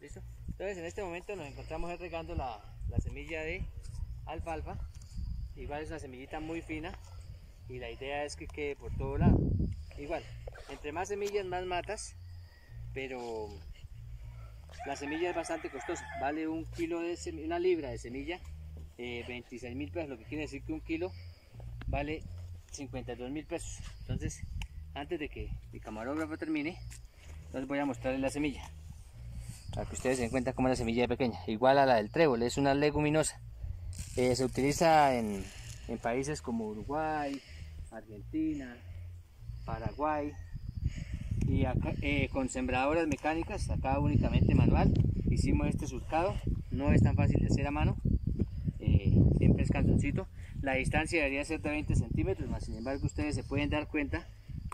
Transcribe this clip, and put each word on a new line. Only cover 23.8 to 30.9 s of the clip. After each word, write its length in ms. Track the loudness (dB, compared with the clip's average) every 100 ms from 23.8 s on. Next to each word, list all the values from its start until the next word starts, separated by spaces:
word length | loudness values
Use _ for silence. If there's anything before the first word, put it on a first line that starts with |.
| -10 -10
Entonces, 420 | -4 -2 -2 -6 -6 -6 -6 -8 -10
antes 260 | -8 -4 -4
de 80 | -4
que 240 | -6 -6 -6 -8
mi 80 | -12
camarógrafo 580 | -8 -6 -4 -2 -2 -4
termine, 380 | -2 0 -2 -4 -10 -12 -16 -18 -14 -14 -8
les 140 | -6 -2
voy 100 | 0
a 60 |
mostrarles 360 | 0 0 0 0
la 100 | 0
semilla, 380 | 0 -2 -2 -10 -14 -14 -14 -14 -14 -10 -10 -10 -10 -8
para 120 | -4 -4
que 80 |
ustedes 220 | -2 0 2
se 60 |
den 80 | 2
cuenta 240 | 2 0
cómo 140 | 2 2
es 40 |
la 40 | 4
semilla 260 | 2